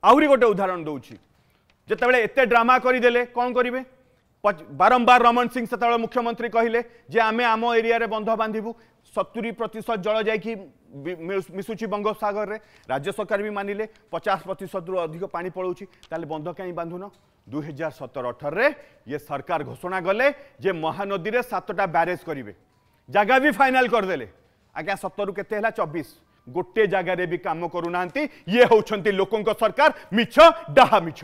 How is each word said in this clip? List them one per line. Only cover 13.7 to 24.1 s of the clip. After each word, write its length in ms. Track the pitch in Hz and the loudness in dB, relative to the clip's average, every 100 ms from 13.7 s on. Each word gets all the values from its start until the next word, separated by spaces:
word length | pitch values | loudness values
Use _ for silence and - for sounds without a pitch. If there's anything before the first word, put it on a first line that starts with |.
| 202 214 _ _ | -8 -10 _ _
ପଚାଶ 280 | 165 214 190 180 | -8 -4 -4 -6
ପ୍ରତିଶତରୁ 500 | 190 190 196 170 185 165 | -12 -10 -10 -6 -6 -6
ଅଧିକ 180 | 160 190 | -8 -10
ପାଣି 220 | 175 180 | -8 -10
ପଳଉଛି, 340 | 180 185 180 196 _ - | -8 -8 -8 -14 _ -12
ତାହେଲେ 160 | 165 165 | -12 -8
ବନ୍ଧ 200 | 156 156 170 | -10 -10 -10
କାହିଁ 160 | 185 | -12
ବାନ୍ଧୁନ? 300 | 175 170 180 202 _ _ _ _ | -10 -10 -10 -14 _ _ _ _
ଦୁଇ 160 | 135 151 | -10 -10
ହଜାର 260 | 139 131 | -8 -10
ସତର 300 | - 131 - 123 | -10 -14 -8 -8
ଅଠରରେ 320 | 120 147 165 269 294 - _ - | -8 -8 0 -2 -2 -18 _ -12
ଇଏ 120 | 143 | -12
ସରକାର 420 | - 143 123 170 139 | -8 -12 -6 -6 -6
ଘୋଷଣା 280 | 120 180 190 | -12 -8 -6
କଲେ 240 | 175 202 277 285 - _ | -4 0 0 -2 -18 _
ଯେ 80 | 170 | -6
ମହାନଦୀରେ 680 | 175 160 156 202 196 170 233 | -4 -6 -6 -6 -6 -4 -4
ସାତଟା 420 | 240 196 - 185 190 | -4 -8 -8 -4 -2
ବ୍ୟାରେଜ 260 | 165 170 180 - | 0 -2 -4 -8
କରିବେ, 260 | 143 107 98 _ _ _ _ _ | -10 -12 -18 _ _ _ _ _
ଜାଗା 260 | 202 208 262 | 0 2 4
ବି 80 | 294 262 | 2 2
ଫାଇନାଲ 280 | 269 262 247 | 2 4 2
କରିଦେଲେ। 400 | 226 190 | 0 0